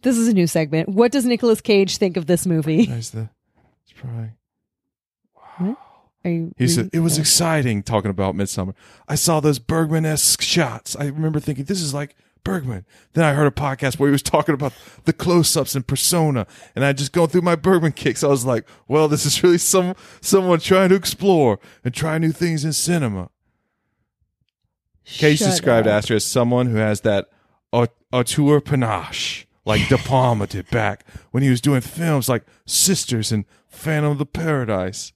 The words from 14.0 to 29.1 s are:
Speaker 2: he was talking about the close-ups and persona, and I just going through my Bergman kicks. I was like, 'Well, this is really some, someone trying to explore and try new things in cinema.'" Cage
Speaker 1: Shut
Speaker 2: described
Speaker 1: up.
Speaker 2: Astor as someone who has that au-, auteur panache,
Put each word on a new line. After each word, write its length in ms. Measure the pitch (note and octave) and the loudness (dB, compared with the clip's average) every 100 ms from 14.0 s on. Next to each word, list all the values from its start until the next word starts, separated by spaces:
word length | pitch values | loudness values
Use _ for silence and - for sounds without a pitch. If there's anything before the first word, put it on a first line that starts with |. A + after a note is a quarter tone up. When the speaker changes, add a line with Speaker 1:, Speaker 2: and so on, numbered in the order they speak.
| C#3+ | 2
Speaker 2:
he 40 | |
was 100 | C#3 | 2
talking 320 | - D#3 D3 | 2 0 0
about 180 | C#3 C#3 - - - - | -2 -4 -8 -20 -6 -4
the 80 | |
close-ups 600 | - F3 F3 D#3 D#3+ C3 | -2 2 2 2 0 -2
and 120 | C#3 - | -6 -4
persona, 580 | C#3 - F3 D#3 C3 F#2+ - - - | -2 0 0 0 -2 -6 -12 -12 -2
and 100 | C#3 | 0
I 80 | |
just 180 | C#3 C#3 | 0 -2
going 180 | F3 E3 | 0 2
through 120 | F3+ | 2
my 140 | F3 E3+ | 0 0
Bergman 360 | D#3+ F#3 D#3+ | 2 2 2
kicks. 300 | - D3 - | -2 -4 0
I 40 | D3 | 2
was 180 | C#3 B2+ | 2 0
like, 220 | A#2 - - - | -2 -4 -20 -2
'Well, 200 | D3 D#3 | 2 2
this 180 | D3 D3 | 2 0
is 160 | - | 2
really 140 | F3+ F3 | 4 4
some, 380 | - F#3+ F3+ F#3 - - | 2 2 0 -6 -16 -12
someone 380 | - G3 F#3 E3 | 2 2 4 2
trying 300 | - F#3+ F#3 | 4 4 4
to 60 | G3 | 2
explore 640 | - - G3 F3 C3 G2+ - _ | 0 -2 2 4 2 0 -8 _
and 80 | B2 | -8
try 260 | - D#3 D#3+ | -4 -4 0
new 120 | D#3+ | -2
things 320 | D#3+ F3 D#3 | -2 -2 -2
in 100 | D#3 | -4
cinema.'" 560 | D3 E3 F3 B2+ G2 F2 _ _ _ _ _ _ _ _ _ _ _ _ _ _ _ _ _ - | -4 -2 0 -2 -4 -10 _ _ _ _ _ _ _ _ _ _ _ _ _ _ _ _ _ -20
Cage 340 | - D3+ D3+ | 0 2 4
Speaker 1:
Shut 100 | G3 | 2
Speaker 2:
described 360 | F3 C#3+ A#2 G#2+ | 2 2 4 4
Speaker 1:
up. 60 | |
Speaker 2:
Astor 220 | G#2 G#2 G#2+ | 2 2 -2
as 100 | - | 0
someone 420 | C3+ A#2+ B2 B2+ | 0 2 0 0
who 100 | A2 | 0
has 240 | A2 G#2 | 0 0
that 280 | A2 G2+ - _ _ _ _ | 0 0 -2 _ _ _ _
au-, 160 | A#2 A#2+ _ _ | -2 -2 _ _
auteur 480 | B2+ A#2+ - C#3+ D3 | -4 -2 0 2 2
panache, 840 | - C3 A#2 G2 D#2+ | 2 -2 -2 -4 -6